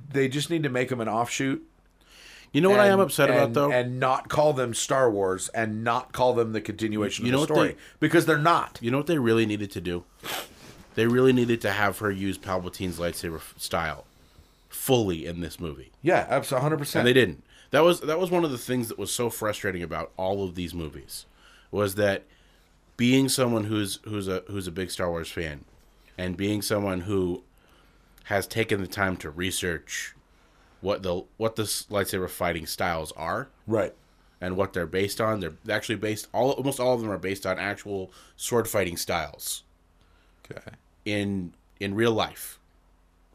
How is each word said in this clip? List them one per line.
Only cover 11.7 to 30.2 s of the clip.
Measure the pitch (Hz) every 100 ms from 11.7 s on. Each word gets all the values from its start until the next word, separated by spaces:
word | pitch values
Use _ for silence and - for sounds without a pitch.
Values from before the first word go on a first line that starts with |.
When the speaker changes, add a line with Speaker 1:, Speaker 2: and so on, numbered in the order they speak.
Speaker 2:
have | 98 101 95
her | 107
use | 95 98 90
Palpatine's | 98 92 90 - 92 82
lightsaber | 87 80 85 80
f-, | - -
style | - 90 80 73 - _ - - - _ _
fully | - - 123 101 82 73
in | 85
this | 82 -
movie. | 85 67 65 _
Speaker 1:
Yeah, | 151 156 -
abs-, | 135 -
a | 131
hundred | 147 156
percent. | 143 160
Speaker 2:
And | 123
they | 127
didn't. | 101 71 - - -
That | 135
was, | 170 175
that | 143 160
was | 180
one | 175 160
of |
the | 120
things | - 127 113
that | 101
was | 98
so | - 117
frustrating | - 107 - 101 90
about | 85 82 82 -
all | 92 101
of | 95
these | 87 85 85
movies, | 78 69 - - - _ - - -
was | 98 101 98
that | 101 98 - _ _ _ _ _ _ -
being | 120 131 135
someone | 135 123 113
who's, | 107 107 98 -
who's | - 104 95
a, | 92 -
who's | 101 90
a |
big | 85 90
Star | - 90
Wars | 85 80
fan, | - 80 71 - _ _ _ _ -
and | 92 87
being | 98 107
someone | - 107 101 92
who | 90 98 90 90 - _ _ _ _ _ _ _ -
has | 101 -
taken | 113 110 101
the | 90
time | 104 95 87
to | 80
research | 76 92 - 90 78 - - - -